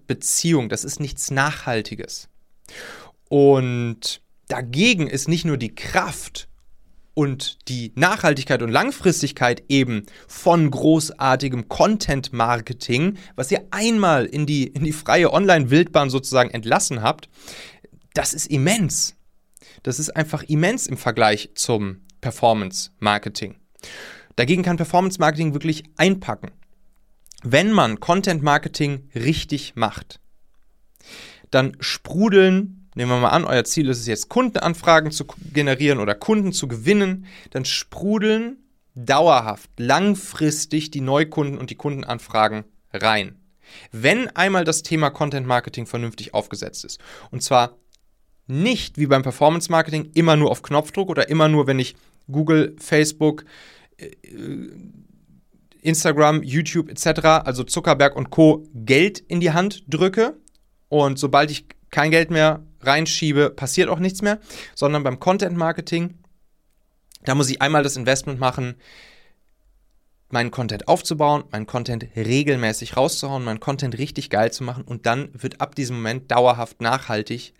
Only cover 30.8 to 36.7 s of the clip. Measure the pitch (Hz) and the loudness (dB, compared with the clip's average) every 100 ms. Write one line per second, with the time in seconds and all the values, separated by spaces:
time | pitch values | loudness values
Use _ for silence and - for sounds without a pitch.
30.8 | _ _ - - - - - 131 131 - | _ _ -20 -20 -20 -20 -2 0 0 -4
31.8 | - - - 165 220 196 190 185 202 - | -8 -8 -6 0 4 6 6 4 0 -8
32.8 | - 127 123 123 123 165 - 127 - 160 | -14 -4 0 2 4 2 2 0 0 0
33.8 | 139 120 117 107 - 240 254 - 170 165 | 0 -2 -4 -6 -2 0 0 0 -2 0
34.8 | - 160 156 - 147 - - 143 143 131 | 4 4 4 -4 -10 -14 -4 0 0 2
35.8 | 147 131 104 104 - 214 190 185 135 | 2 2 0 -2 2 2 2 -2 -6